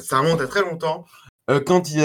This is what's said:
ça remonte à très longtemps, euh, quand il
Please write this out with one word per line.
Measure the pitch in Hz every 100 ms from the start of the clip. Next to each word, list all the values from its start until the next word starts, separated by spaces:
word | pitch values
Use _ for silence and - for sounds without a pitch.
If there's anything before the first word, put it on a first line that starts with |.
ça | - 135
remonte | 156 160
à | 131
très | 202
longtemps, | 180 160 160 165 - - - _ -
euh, | 139
quand | 143 180 165
il | 151